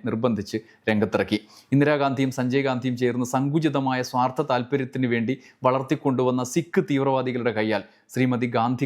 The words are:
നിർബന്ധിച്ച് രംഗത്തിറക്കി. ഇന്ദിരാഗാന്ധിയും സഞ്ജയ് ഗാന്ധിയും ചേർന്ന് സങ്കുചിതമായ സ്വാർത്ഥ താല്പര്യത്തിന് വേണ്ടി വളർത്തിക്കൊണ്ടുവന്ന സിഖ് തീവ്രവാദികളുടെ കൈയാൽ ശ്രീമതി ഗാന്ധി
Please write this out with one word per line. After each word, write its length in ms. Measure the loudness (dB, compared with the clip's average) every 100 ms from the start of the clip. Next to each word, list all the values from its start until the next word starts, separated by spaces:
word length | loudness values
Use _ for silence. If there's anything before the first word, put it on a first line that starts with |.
| -4
നിർബന്ധിച്ച് 520 | -2 0 0 -4 -8 -8 _ 0
രംഗത്തിറക്കി. 500 | 2 2 2 0 -2 -4 -18 0
ഇന്ദിരാഗാന്ധിയും 580 | 2 4 4 2 0 -2 -2
സഞ്ജയ് 240 | 0 0 0
ഗാന്ധിയും 280 | -2 -4 0
ചേർന്ന് 260 | 0 0 -2 0
സങ്കുചിതമായ 640 | 0 0 0 0 0 -2 -2
സ്വാർത്ഥ 300 | 0 0 0 0
താല്പര്യത്തിന് 560 | -2 0 -2 -2 -2 0 0
വേണ്ടി 200 | 0 -4 -10 _ 0
വളർത്തിക്കൊണ്ടുവന്ന 760 | 0 0 -2 0 0 0 0 -2
സിഖ് 320 | -2 -2 -2 0
തീവ്രവാദികളുടെ 640 | 0 2 0 -2 -2 -2 0
കൈയാൽ 240 | 0 -2 -4 _ _
ശ്രീമതി 340 | -2 0 0 0 0
ഗാന്ധി 300 | 0 0